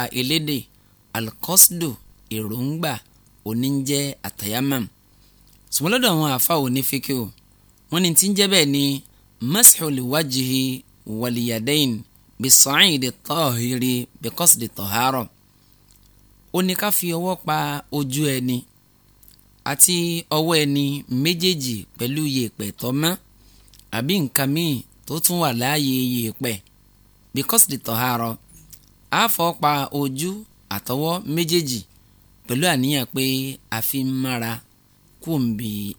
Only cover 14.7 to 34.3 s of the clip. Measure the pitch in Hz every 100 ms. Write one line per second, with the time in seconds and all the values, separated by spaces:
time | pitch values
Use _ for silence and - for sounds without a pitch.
14.7 | - 98 107 127 131 107 _ _ _ _
15.7 | _ _ _ _ _ _ - _ 180 185
16.7 | 180 208 - 175 165 180 180 - 151 147
17.7 | 143 - 147 139 135 151 131 127 123 -
18.7 | _ _ _ _ _ - - _ _ -
19.7 | 147 - 180 170 170 - 156 160 165 147
20.7 | 143 143 143 - 127 151 175 185 170 127
21.7 | 110 - - 120 143 151 131 113 - 104
22.7 | - 120 135 160 185 _ - - - -
23.7 | - - 110 131 196 135 - 135 151 170
24.7 | 131 - _ - 151 160 175 160 117 123
25.7 | 151 139 131 127 123 113 - 127 104 -
26.7 | _ _ _ _ _ _ 131 - 226 -
27.7 | 139 - 113 127 120 117 110 - - -
28.7 | - _ _ - 160 220 - 170 170 151
29.7 | 147 135 143 143 131 170 202 220 - -
30.7 | - - 127 156 175 - 156 170 175 147
31.7 | 120 - _ _ _ _ _ - 123 180
32.7 | 143 131 147 120 - 135 131 135 131 -
33.7 | 113 - 139 131 131 131